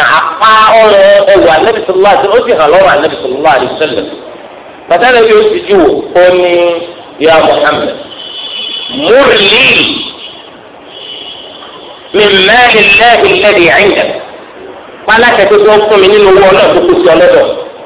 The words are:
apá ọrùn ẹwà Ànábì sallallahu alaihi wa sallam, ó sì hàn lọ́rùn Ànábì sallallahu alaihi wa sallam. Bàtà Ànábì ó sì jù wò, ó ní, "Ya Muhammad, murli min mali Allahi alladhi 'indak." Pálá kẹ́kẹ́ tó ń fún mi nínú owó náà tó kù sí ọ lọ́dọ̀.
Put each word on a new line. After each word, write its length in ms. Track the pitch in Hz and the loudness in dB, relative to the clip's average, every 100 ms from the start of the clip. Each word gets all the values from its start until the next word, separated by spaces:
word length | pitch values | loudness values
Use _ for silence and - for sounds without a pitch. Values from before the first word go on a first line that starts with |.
| 151 | 0
apá 380 | - - - 214 220 220 | 0 -2 -2 0 2 2
ọrùn 300 | 226 220 202 196 202 190 | 4 4 4 4 4 4
ẹwà 220 | 196 170 | 2 2
Ànábì 280 | 311 392 214 | 2 0 -2
sallallahu 340 | - 185 202 | -4 0 2
alaihi 60 | 190 | 2
wa 40 | |
sallam, 100 | 202 | 0
ó 60 | 233 | 0
sì 100 | 233 | 0
hàn 180 | 180 151 | 0 0
lọ́rùn 200 | 180 185 | 2 2
Ànábì 260 | 147 156 143 | 0 -2 -6
sallallahu 400 | 131 135 156 135 | -8 -2 0 0
alaihi 160 | 120 | -2
wa 80 | - | -6
sallam. 260 | 151 110 92 - - - - - - - | -6 -6 -10 -12 -18 -20 -20 -20 -20 -14
Bàtà 240 | - 170 247 | -2 0 2
Ànábì 240 | 247 226 | 2 4
ó 100 | 214 | 2
sì 180 | 214 180 | 2 -2
jù 160 | - 202 | -2 0
wò, 140 | 202 151 - | 2 -2 -2
ó 100 | 180 180 | 2 2
ní, 220 | 180 180 175 175 170 - - - - | 2 0 0 0 -4 -8 -18 -18 -4
"Ya 200 | 156 160 | 0 2
Muhammad, 520 | 135 - 147 - - - - - - - - - - - - 262 | 2 0 -2 -2 -6 -10 -16 -18 -16 -14 -12 -12 -12 -12 -12 -6
murli 720 | 285 247 277 - 196 220 262 - - - - - - - - - - - - - 1017 - - - - - - - - - - | 0 2 2 2 0 0 0 0 -2 -6 -10 -16 -20 -20 -20 -20 -20 -20 -20 -20 -18 -18 -18 -20 -20 -20 -20 -20 -20 -20 -6
min 220 | 196 208 190 | -2 0 2
mali 400 | 190 240 247 220 | 2 2 2 2
Allahi 480 | 196 - 233 226 - | 0 2 2 2 0
alladhi 380 | 185 202 180 170 | 0 0 2 2
'indak." 400 | 147 208 - - - - - - - - - - - | 0 0 -2 -4 -8 -14 -20 -20 -20 -20 -20 -20 -12
Pálá 260 | - 226 240 | -2 0 2
kẹ́kẹ́ 320 | 233 196 208 | 0 0 2
tó 120 | 208 | 2
ń 100 | 214 | 2
fún 160 | 214 202 | 2 2
mi 80 | 185 | 2
nínú 220 | 208 196 | 4 4
owó 220 | 185 190 | 4 4
náà 140 | 196 196 | 2 2
tó 140 | 175 | 0
kù 120 | 175 | 0
sí 140 | 175 175 | 2 2
ọ 80 | 165 | 4
lọ́dọ̀. 300 | - - - - - - | 4 2 0 -4 -12 -18